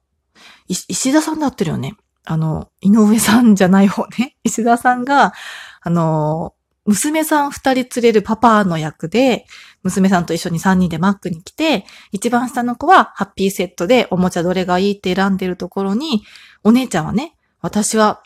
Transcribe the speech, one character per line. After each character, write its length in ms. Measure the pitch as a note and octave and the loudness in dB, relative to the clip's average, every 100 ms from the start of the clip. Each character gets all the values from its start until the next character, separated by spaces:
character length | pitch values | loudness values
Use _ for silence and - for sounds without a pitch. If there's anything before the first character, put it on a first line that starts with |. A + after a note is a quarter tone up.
| _ _ _ _ - _ - | _ _ _ _ -20 _ -10
い-、 60 | F3+ - | -10 -8
石 240 | F#3+ C4 | -6 0
田 80 | D4+ | 0
さ 140 | D#4 | 0
ん 40 | D#4 | -2
で 60 | |
合 40 | C#4+ | -4
っ 60 | |
て 100 | - | -2
る 60 | E3+ | -4
よ 40 | C#3 | -4
ね。 200 | B2+ G#3 _ _ | -8 -12 _ _
あ 100 | - D#3+ | -6 -4
の、 340 | D#3+ D#3 - _ | -2 -4 -8 _
井 100 | F#3+ A3 | 2 4
上 220 | G#3 A3 | 4 4
さ 240 | - A3 | 2 4
ん 140 | A#3+ G3+ | 6 6
じ 60 | |
ゃ 60 | F#3 | 4
な 140 | F#3+ | 4
い 60 | G3 | 4
方 180 | G#3 - - | 0 -6 -6
ね。 200 | C4 _ | -8 _
<laughs> 20 | |
石 220 | A3 - | -6 -2
田 140 | A3+ A#3+ | 0 2
さ 160 | B3+ | 2
ん 100 | B3 | 0
が、 300 | B3 C#4 G3+ - - - - - | 0 2 2 0 -16 -18 -20 -12
あ 80 | - | -4
の、 640 | E3+ D#3+ D#3+ D3+ D#3+ - - _ _ - | 0 0 0 -2 -4 -6 -12 _ _ -2
娘 380 | G#3 D4 D#4 | -2 0 -2
さ 180 | D#4 D4+ | 0 0
ん 80 | C#4+ | 0
二 240 | C4+ C4+ | -4 -2
人 260 | B3+ B3+ - | -2 -2 0
連 20 | |
れ 100 | A#3 | 2
る 100 | A3 | 2
パ 140 | G3 G#3+ | 0 0
パ 280 | B3 G#3+ | 2 4
の 140 | G3 E3 | 2 -2
役 300 | D3+ - D#3 | -6 -8 -4
で、 380 | G#3+ C4 A#3 - - - _ | 0 2 0 -4 -20 -20 _
娘 260 | F#3+ F#3 F#3+ | -6 0 2
さ 100 | F#3+ | 2
ん 60 | E3+ | 0
と 80 | |
一 40 | E3 | -4
緒 100 | F3+ | -6
に 100 | E3+ | -4
三 200 | G3 F#3 | 0 2
人 100 | F3+ | 0
で 100 | D#3+ | 0
マ 120 | F#3+ | -2
ッ 40 | |
ク 160 | G3 - | -2 -6
に 120 | D#3+ | -12
来 100 | - | -12
て、 320 | - D#4+ A#3 - - - | -4 -2 -2 -4 -20 -14
一 200 | G3 A#3+ | -8 -2
番 180 | A#3+ A#3+ | -2 -2
下 140 | B3 | -4
の 120 | A#3+ | -6
子 120 | - D4 | -4 2
は 260 | F#4 A3+ | 4 2
ハ 120 | - G3 | -4 -8
ッ 80 | |
ピ 140 | - G3 | -4 -4
ー 20 | |
セ 140 | - | -2
ッ 100 | F3+ | -6
ト 120 | - F3 | -4 0
で 220 | B3 - | 2 2
お 60 | F3+ | 0
も 140 | F3+ | 0
ち 80 | F3+ | 0
ゃ 40 | |
ど 100 | E3+ | -2
れ 120 | F#3 | -2
が 140 | F3+ F3+ | -2 0
い 140 | G3+ | 0
い 20 | |
っ 60 | G3+ | -2
て 140 | F#3+ | -4
選 180 | F#3 G3 | -2 0
ん 40 | F#3+ | -2
で 100 | F#3 | -4
る 100 | F3+ | -6
と 120 | F3+ | -8
こ 160 | - | -6
ろ 100 | G3 | -4
に、 300 | G3+ D#4+ A3 - - - _ | -4 -2 -4 -6 -18 -20 _
お 80 | G3+ | 2
姉 160 | A#3 B3+ | 2 2
ち 80 | F3+ | -4
ゃ 60 | |
ん 40 | D#3 | -4
は 60 | |
ね、 240 | G#3 D#4+ _ _ _ | -4 -6 _ _ _
「私 360 | E3+ G#3 G#3 A3 | -6 -2 -2 2
は 260 | G#3+ - | 0 0